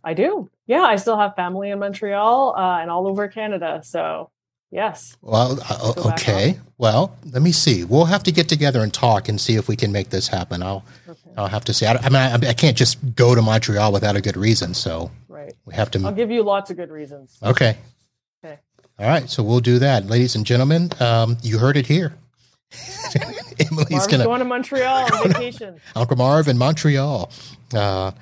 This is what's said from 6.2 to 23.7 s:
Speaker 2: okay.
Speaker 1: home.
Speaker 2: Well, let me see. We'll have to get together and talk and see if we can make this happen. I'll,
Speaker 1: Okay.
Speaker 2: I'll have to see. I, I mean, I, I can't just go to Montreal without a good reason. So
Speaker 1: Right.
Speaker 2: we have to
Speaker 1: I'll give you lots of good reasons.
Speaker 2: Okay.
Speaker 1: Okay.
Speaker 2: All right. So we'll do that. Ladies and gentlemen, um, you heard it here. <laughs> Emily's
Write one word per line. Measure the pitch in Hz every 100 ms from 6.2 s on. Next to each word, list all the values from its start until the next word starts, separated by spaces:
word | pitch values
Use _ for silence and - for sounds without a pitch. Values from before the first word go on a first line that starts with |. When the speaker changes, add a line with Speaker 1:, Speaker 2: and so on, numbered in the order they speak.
Speaker 2:
okay. | - 98 120
Speaker 1:
home. | 190 - -
Speaker 2:
Well, | 113 113 190 - 156
let | 127
me | 170
see. | 160 - 101 87
We'll | 131 165
have | 196
to | 170
get | 170 160
together | 151 143 123
and | 107
talk | - 120 104 104
and | 104
see | - 110
if | -
we | 110
can | 107
make | 101 95
this | 95 -
happen. | 92 87 87
I'll, | 92 98 - - -
Speaker 1:
Okay. | - _ -
Speaker 2:
I'll | 98
have | 104 -
to |
see. | - -
I, | 120
I | 131
mean, | 135
I, | 131 120 123
I |
can't | 117 156 117
just | 123 - 131 113
go | 120 117
to |
Montreal | 110 110 110 101 107
without | 98 101 98
a |
good | 101 90
reason. | 110 113 87
So | 87 - 82 85 - -
Speaker 1:
Right. | - - - -
Speaker 2:
we |
have | - 107
to | - 196
Speaker 1:
I'll |
give | 202 226
you | 233
lots | 208 196 196
of | 175
good | 170
reasons. | 156 143 143 131 -
Speaker 2:
Okay. | 104 123 120 110 - _ _ _ _ _ 160
Speaker 1:
Okay. | 147 _ _ _ -
Speaker 2:
All | 107
right. | 160 123
So | -
we'll | 107 123
do | 120 123
that. | 139 120 98
Ladies | 117 123 110
and | 104
gentlemen, | 123 135 165 175 -
um, | 120 113 113 117
you | 117 110
heard | 127 143
it | 127
here. | 156 160 - _ _ _ _ _
<laughs> | - - - 932 - - 427 - -
Emily's | 151